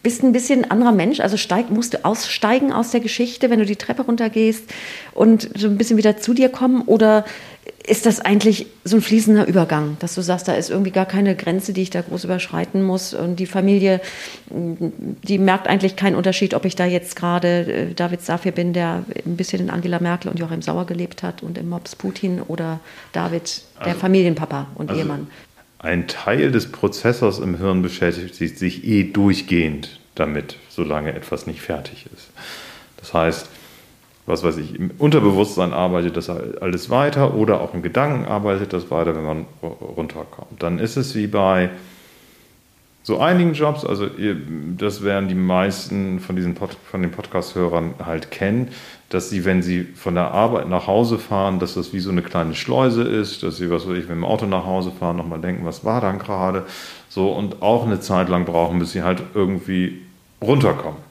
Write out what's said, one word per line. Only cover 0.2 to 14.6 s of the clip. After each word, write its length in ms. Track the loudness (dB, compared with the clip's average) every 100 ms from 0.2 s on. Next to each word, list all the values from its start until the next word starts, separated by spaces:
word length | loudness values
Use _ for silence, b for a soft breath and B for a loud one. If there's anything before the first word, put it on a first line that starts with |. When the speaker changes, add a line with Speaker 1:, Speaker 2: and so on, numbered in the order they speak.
Speaker 1:
ein 80 | 4
bisschen 320 | 4 4 2
ein 80 | 4
anderer 220 | 4 6
Mensch? 260 | 6 4 2
Also 160 | 0 0
steig-, 360 | 0 0 2
musst 220 | 0 0
du 120 | -2 0
aussteigen 680 | -2 -4 -2 2 4 2
aus 200 | 0 0
der 100 | 0
Geschichte, 480 | 0 -2 -2 2 2
wenn 100 | 4
du 60 | 2
die 100 | 0
Treppe 280 | -4 -4
runtergehst 600 | 0 0 2 4 2 2 -6 B B B B
und 360 | 4 6 6 4 -2
so 100 | 0
ein 100 | 2
bisschen 200 | 4 6
wieder 180 | 4 2
zu 180 | 0
dir 140 | 4 4
kommen? 360 | 4 2 2 4
Oder 400 | 6 8 6 2 B B B -20 -16 0
ist 200 | 4 4
das 140 | 2
eigentlich 480 | 4 6 6 4 -2 -10
so 140 | 2 4
ein 40 |
fließender 460 | 6 4 6 6 6
Übergang, 500 | 4 4 2 0 -4
dass 160 | -6 -4
du 60 |
sagst, 260 | -2 -2 0
da 60 |
ist 160 | -2 0
irgendwie 220 | 0 2
gar 140 | 2 0
keine 300 | 2 2 2
Grenze, 380 | 0 -2 -2
die 100 | -4
ich 60 | -2
da 120 | -4
groß 220 | -4 -6
überschreiten 600 | -4 -4 -2 -4 -2 0
muss? 300 | 2 0 -4
Und 240 | -4 -4 -2
die 80 | -2
Familie, 560 | 2 4 6 6 2 0 B B B -10
die 880 | -6